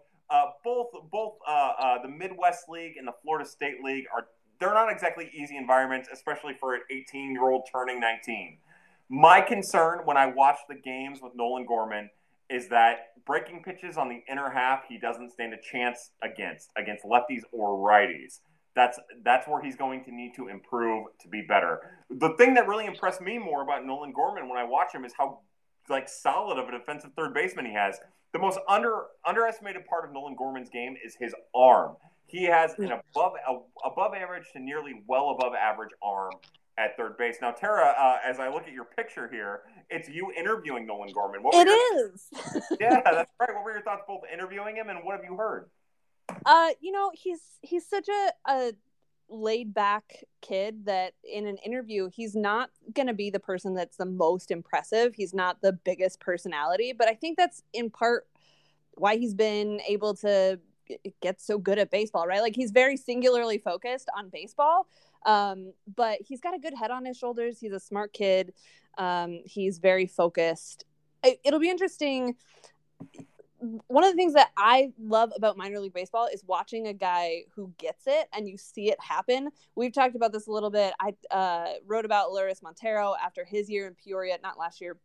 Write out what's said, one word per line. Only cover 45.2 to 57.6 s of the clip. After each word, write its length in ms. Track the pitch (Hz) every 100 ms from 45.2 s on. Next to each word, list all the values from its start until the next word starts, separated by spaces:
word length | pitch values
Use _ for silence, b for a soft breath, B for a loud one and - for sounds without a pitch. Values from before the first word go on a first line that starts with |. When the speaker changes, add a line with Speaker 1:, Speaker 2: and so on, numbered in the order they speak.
Speaker 1:
you 120 | 180 185
heard? 340 | 214 110 - _ _ _ _ _ - 180
Speaker 2:
Uh, 240 | - 330 330 -
you 120 | 339
know, 180 | 392 392
he's, 260 | 320 370 330 - _
he's 240 | 285 349 -
such 220 | 392 -
a, 240 | 415 381 - -
a 260 | 269 247 208 _ _ _ _ _
laid 440 | 220 214 226 220
back 500 | 208 202 214 _ - - _
kid 460 | - 190 208 220 202
that 280 | 190 185 _
in 220 | - 208 208
an 100 | 196 214
interview, 420 | 254 220 208 185
he's 240 | 233 226 214
not 340 | 202 220 254 _ -
gonna 200 | 247 254
be 160 | 208 202
the 100 | 190
person 340 | - 180 196
that's 220 | 185 170 -
the 100 | 185
most 440 | 185 165 185 -
impressive. 640 | 170 - 151 - 220 240
He's 200 | 220 185
not 260 | 190 180 -
the 100 | 196
biggest 480 | 185 180 180 185 -
personality, 720 | - 175 185 151 156 190 247
but 160 | 226 226
I 60 |
think 220 | 220 320 330
that's 240 | 359 -